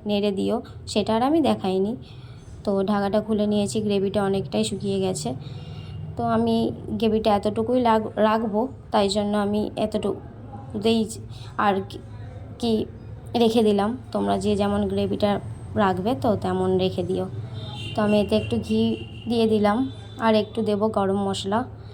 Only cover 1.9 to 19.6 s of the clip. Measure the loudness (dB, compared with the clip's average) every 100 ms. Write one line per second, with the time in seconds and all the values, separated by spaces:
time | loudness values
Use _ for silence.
1.9 | -2 -10 -16 -16 -16 -16 -8 -2 0 2
2.9 | 2 2 0 0 0 2 2 2 0 0
3.9 | 0 2 0 0 0 0 -2 0 -2 -2
4.9 | 0 0 -2 -4 -6 -10 -12 -12 -12 -12
5.9 | -12 -10 -4 0 2 4 2 0 -2 -6
6.9 | 0 2 4 4 4 2 0 2 2 4
7.9 | 4 2 2 2 4 0 0 -2 -4 -2
8.9 | 2 2 2 0 0 2 0 -2 -2 -2
9.9 | 0 -2 -4 -8 -16 -14 -14 -10 -2 2
10.9 | 2 2 -4 -12 -12 -12 0 2 2 -2
11.9 | -10 -14 -14 -12 -12 -14 -4 0 0 0
12.9 | -8 -14 -14 -4 4 6 6 6 4 2
13.9 | -2 -6 -2 0 0 2 2 2 2 0
14.9 | 0 0 2 2 2 -2 -12 -6 2 2
15.9 | 2 0 0 0 0 0 0 2 2 2
16.9 | 0 -2 -2 -4 -8 -10 -10 -10 -10 -6
17.9 | -2 2 4 4 0 0 -4 0 2 2
18.9 | 0 -6 -12 -2 2 4 4